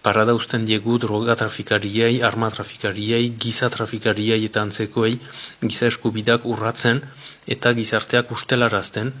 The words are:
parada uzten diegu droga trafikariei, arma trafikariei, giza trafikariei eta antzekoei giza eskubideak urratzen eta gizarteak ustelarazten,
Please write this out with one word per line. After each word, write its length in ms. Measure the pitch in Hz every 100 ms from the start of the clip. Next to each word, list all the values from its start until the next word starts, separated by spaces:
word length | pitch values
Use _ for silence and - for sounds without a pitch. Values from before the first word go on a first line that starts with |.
parada 360 | 107 104 110 117
uzten 240 | - 120 110
diegu 320 | 107 107 120
droga 380 | 113 107 117 117
trafikariei, 840 | 110 - - 104 101 107 117 123
arma 280 | 117 104 110
trafikariei, 760 | - 101 - 104 98 104 117 120 117
giza 260 | 117 113 123
trafikariei 720 | - 113 110 113 104 110 110 110
eta 180 | 107
antzekoei 560 | 107 98 104 120 110 117 - - - -
giza 320 | 117 - 120
eskubideak 560 | - 113 107 107 117 120
urratzen 560 | 110 110 - 120 123 - - - - -
eta 300 | - 120 120
gizarteak 560 | 110 110 - 123 120
ustelarazten, 800 | 117 - 123 117 104 95 101 120 135